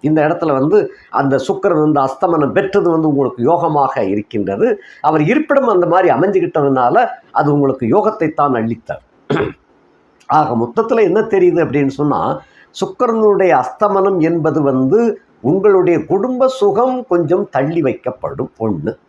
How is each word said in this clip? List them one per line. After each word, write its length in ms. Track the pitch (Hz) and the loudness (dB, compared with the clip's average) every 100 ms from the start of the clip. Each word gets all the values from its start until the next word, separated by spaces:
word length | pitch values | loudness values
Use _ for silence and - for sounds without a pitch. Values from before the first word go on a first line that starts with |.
இந்த 200 | 151 156 | -2 0
இடத்துல 300 | 151 - 160 | 0 0 -2
வந்து 400 | 135 147 202 - - - | 0 2 2 0 -6 -6
அந்த 280 | - 139 135 | -2 0 0
சுக்கிரன் 540 | 135 190 202 160 151 | -2 -2 0 0 2
வந்து 100 | 147 | 2
அஸ்தமனம் 500 | 135 - 185 165 139 | 0 -2 -2 0 0
பெற்றது 380 | 101 135 202 170 | 0 0 0 0
வந்து 180 | 165 160 | 0 0
உங்களுக்கு 360 | 139 127 - | 0 -2 0
யோகமாக 640 | 123 170 165 143 131 135 98 | 0 2 0 0 0 -2 -2
இருக்கின்றது. 760 | 104 107 110 95 98 240 208 - - | -2 -4 -4 -4 0 0 -2 -8 -6
அவர் 200 | 147 156 | 0 2
இருப்பிடம் 460 | 151 302 311 277 240 | 2 0 0 0 2
அந்த 200 | 185 170 | 2 2
மாதிரி 260 | 175 175 | 2 2
அமைஞ்சுகிட்டதுனால 920 | 123 190 190 165 160 139 131 123 135 120 - _ | 2 2 0 0 0 0 2 2 2 0 -4 _
அது 220 | 117 147 | -2 0
உங்களுக்கு 320 | 147 135 131 113 | 2 0 0 0
யோகத்தை 480 | 180 214 214 156 | 2 0 -2 -4
தான் 200 | 156 143 | -2 0
அளித்தார். 480 | 123 113 113 - 82 _ _ - 151 - - _ _ _ _ _ _ - | 0 -2 -6 -10 -14 _ _ -6 -4 -4 -10 _ _ _ _ _ _ -2
ஆக, 280 | 151 147 117 | 0 0 -2
மொத்தத்துல 460 | 120 160 226 240 | -2 -2 0 2
என்ன 180 | 196 202 | 2 2
தெரியுது 460 | 214 196 180 165 147 | 0 2 2 2 0
அப்படின்னு 220 | 147 139 | 0 -2
சொன்னா, 520 | 135 147 101 98 147 - _ _ - 196 | -2 -2 -2 -4 -6 -12 _ _ -8 -8
சுக்கிரனுடைய 760 | - 240 226 214 190 185 143 | -2 -2 2 2 4 4 2
அஸ்தமனம் 560 | - - 208 196 196 185 | 0 -2 0 2 0 0
என்பது 420 | 160 170 156 143 | 0 0 0 0
வந்து 580 | 139 131 131 202 233 - _ _ | 0 2 2 2 2 -2 _ _
உங்களுடைய 640 | 117 190 208 190 175 165 - | -2 0 2 2 2 0 0
குடும்ப 420 | 190 247 254 262 | -2 -2 0 -2
சுகம் 580 | 262 208 196 254 254 240 | 0 0 2 0 -2 -2
கொஞ்சம் 400 | 175 151 185 202 | -2 0 -2 -2
தள்ளி 300 | 135 143 170 | -4 -2 -2
வைக்கப்படும். 680 | 139 110 123 - - - - - | -2 -4 -8 -8 -8 -8 -10 -6
ஒண்ணு. 380 | 110 85 80 113 | -6 -4 -6 -10